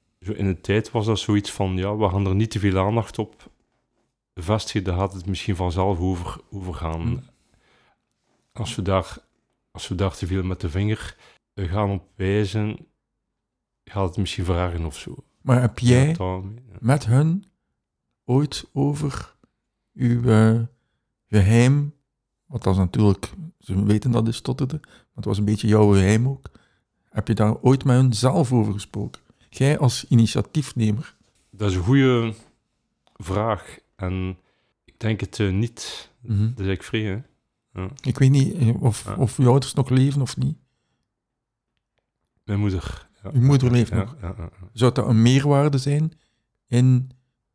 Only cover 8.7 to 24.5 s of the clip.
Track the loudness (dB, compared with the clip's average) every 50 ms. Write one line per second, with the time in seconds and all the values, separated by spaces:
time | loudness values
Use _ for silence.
8.7 | -6 -6 -2 0 0 0 0 -2 -12 -18 _ _ _ _ _ _ _ _ _ _
9.7 | _ -14 -10 -8 -4 -2 -2 -2 -2 -4 -6 -4 -4 -2 -2 -4 -6 -6 -6 -6
10.7 | -4 -2 -2 -2 -2 -4 -6 -16 -16 _ _ -20 _ _ _ _ _ -8 -6 -4
11.7 | -2 -2 0 0 -2 -4 -6 _ _ -6 -2 0 0 0 0 -2 -2 -4 -4 -4
12.7 | -6 -10 -16 _ _ _ _ _ _ _ _ _ _ _ _ _ _ _ _ _
13.7 | _ _ _ -10 -4 -4 -4 -2 -2 -4 -4 -4 -4 -6 -2 -2 0 0 0 -2
14.7 | -2 -6 -6 -6 -8 -10 -14 -16 -16 -16 -20 _ _ _ _ 0 2 2 2 0
15.7 | -2 0 2 4 4 4 4 2 0 -2 -4 -4 -4 -6 -8 -12 -14 -16 -20 -20
16.7 | -20 -6 0 0 0 0 2 2 2 4 4 2 0 -2 -6 _ _ _ _ _
17.7 | _ _ _ _ _ _ _ _ _ _ _ 0 0 0 2 0 -4 -10 -12 -8
18.7 | _ -2 -2 -2 -2 -4 -6 -6 -6 -8 -12 -14 _ _ _ _ _ _ _ _
19.7 | _ _ _ _ _ -2 0 0 0 2 2 4 6 6 6 6 4 2 -2 -4
20.7 | _ _ _ _ _ _ _ _ _ _ _ _ 4 4 6 6 6 6 6 6
21.7 | 4 2 0 -4 -8 _ _ _ _ _ _ _ _ _ _ _ -10 -4 0 0
22.7 | 2 2 2 0 2 2 4 4 4 2 -2 -14 -14 -14 -16 -16 -18 _ _ -4
23.7 | -2 -2 2 2 2 2 2 0 0 2 0 0 -2 -4 -6 -6